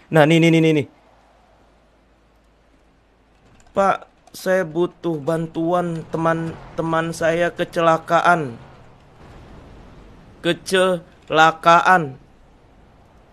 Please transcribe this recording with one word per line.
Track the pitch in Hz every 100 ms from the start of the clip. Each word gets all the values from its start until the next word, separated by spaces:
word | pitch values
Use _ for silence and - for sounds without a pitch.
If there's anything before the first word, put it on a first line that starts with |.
| -
Nah, | 160
nih, | 147 165
nih, | 165
nih, | 160
nih, | 160 156
nih. | 131 _ _ _ _ _ _ _ _ _ _ _ _ _ _ _ _ _ _ _ _ _ _ _ _ _ _ _ _
"Pak, | - 196 - - _ _
saya | - 180 185
butuh | 175 156 175 - 170 160
bantuan, | 139 165 165 165 165 180 175 165 156
teman-teman | 160 165 165 165 160 - - 165 160 165
saya | 165 165 165 170
kecelakaan. | 165 175 - 165 160 160 170 - 175 139 117 - - - - _ - - - - - - - - - - - - -
Kecelakaan." | 165 170 - 185 185 175 165 _ - 147 160 160 170 170 - 185 147 135 - _ _ _ _ _ _ _ _ _ _